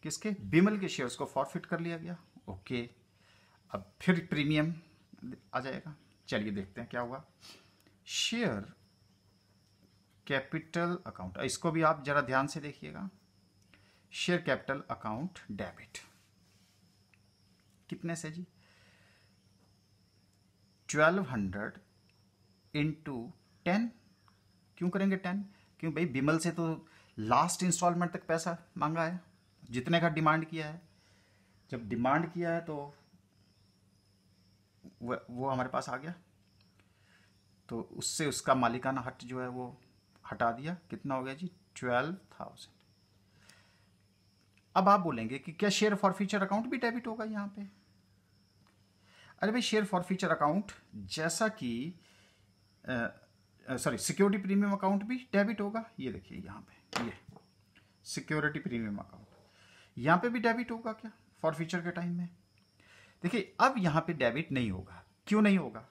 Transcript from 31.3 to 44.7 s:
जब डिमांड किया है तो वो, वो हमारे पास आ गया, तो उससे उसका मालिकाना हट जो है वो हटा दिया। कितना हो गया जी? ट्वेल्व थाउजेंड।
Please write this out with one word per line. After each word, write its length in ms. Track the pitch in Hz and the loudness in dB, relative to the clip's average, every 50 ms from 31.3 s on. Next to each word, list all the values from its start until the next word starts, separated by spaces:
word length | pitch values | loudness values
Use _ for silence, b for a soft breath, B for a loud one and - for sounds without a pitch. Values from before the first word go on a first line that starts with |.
| b b b b b b b _ | b b b b b b b _
जब 160 | 131 120 117 101 | -8 -8 -4 -4
डिमांड 420 | 120 113 120 127 139 160 170 165 - | -2 2 4 4 4 4 2 0 -2
किया 200 | 175 175 170 165 | -4 -2 0 -2
है 80 | 170 | -2
तो 140 | 165 - 151 143 143 143 - - _ _ _ _ _ _ _ _ _ _ _ _ _ _ _ _ _ _ _ _ _ _ _ _ _ _ _ _ _ _ _ _ _ _ _ _ - - - _ | -4 -6 -8 -8 -8 -10 -14 -20 _ _ _ _ _ _ _ _ _ _ _ _ _ _ _ _ _ _ _ _ _ _ _ _ _ _ _ _ _ _ _ _ _ _ _ _ -20 -20 -16 _
वो, 160 | 120 120 123 - - - | -6 -4 -4 -4 -6 -10
वो 200 | 123 123 131 135 | -8 -4 -2 -2
हमारे 200 | 131 127 123 131 | 0 0 0 0
पास 200 | 135 131 131 - | -2 -4 -4 -4
आ 80 | 127 | -6
गया, 160 | 131 143 165 175 - _ _ _ _ _ _ _ _ _ _ _ b b b b b b b b b b b b b b _ _ _ _ - | -6 -6 -8 -10 -12 _ _ _ _ _ _ _ _ _ _ _ b b b b b b b b b b b b b b _ _ _ _ -8
तो 120 | 123 113 | -6 -6
उससे 440 | - - - - - - - - 160 | -6 -8 -10 -8 -6 -6 -2 -2 -2
उसका 280 | 143 123 - - - 131 | -2 -2 -2 2 2 4
मालिकाना 460 | 127 123 117 117 127 123 135 135 135 | 4 4 2 0 0 -4 -4 -4 -4
हट 220 | 120 131 127 - - | -6 -8 -10 -12 -12
जो 180 | 123 127 127 | -10 -8 -6
है 60 | 127 123 | -6 -6
वो 280 | 123 127 127 123 135 - _ _ _ _ _ _ _ _ _ | -6 -8 -10 -10 -12 -16 _ _ _ _ _ _ _ _ _
हटा 260 | - 113 104 123 117 | -12 -2 0 0 0
दिया। 220 | 113 123 139 156 180 175 - - | 0 0 -4 -6 -6 -8 -8 -12
कितना 260 | - 110 - 139 135 | -12 -8 -4 -4 -2
हो 80 | 131 127 | -2 -2
गया 100 | 131 135 | -6 -8
जी? 180 | 147 185 175 - - _ _ _ | -8 -10 -10 -10 -14 _ _ _
ट्वेल्व 380 | - 131 123 120 123 135 156 185 190 - _ | -6 -2 2 2 2 2 0 -4 -8 -12 _
थाउजेंड। 440 | - - - - - - - - _ _ _ _ _ _ _ _ _ _ _ b b b b b b b b b b b b b b b _ _ _ _ _ _ _ _ _ _ _ _ _ _ | -14 -14 -14 -14 -14 -18 -20 -20 _ _ _ _ _ _ _ _ _ _ _ b b b b b b b b b b b b b b b _ _ _ _ _ _ _ _ _ _ _ _ _ _